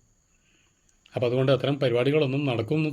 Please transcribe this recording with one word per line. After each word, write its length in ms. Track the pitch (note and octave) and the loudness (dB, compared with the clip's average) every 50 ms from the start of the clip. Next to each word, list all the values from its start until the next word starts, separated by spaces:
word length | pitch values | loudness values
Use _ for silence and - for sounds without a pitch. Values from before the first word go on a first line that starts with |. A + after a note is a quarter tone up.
| _ _ _ _ _ _ _ _ _ _ _ _ _ _ _ _ _ _ _ _ _ _ - | _ _ _ _ _ _ _ _ _ _ _ _ _ _ _ _ _ _ _ _ _ _ -6
അപ്പോൾ 120 | B2 B2 | -4 -2
അതുകൊണ്ട് 260 | A#2+ A#2+ C3 C3+ C3+ | 0 0 0 2 2
അത്തരം 280 | C#3 B2 C3 C3 D3 C3+ | 2 2 2 -2 -2 -2
പരിപാടികളൊന്നും 640 | C#3+ B2+ A2+ A#2+ B2 C3+ C#3+ D#3 D3+ C3 C3 C#3 D3 | 0 0 0 2 2 2 2 2 0 0 -2 -2 -2
നടക്കുമെന്ന് 460 | C#3 A#2+ A2 A2 G#2+ D3 D#3 D#3+ D3+ | -2 -2 -2 -2 -2 -2 -2 -2 -2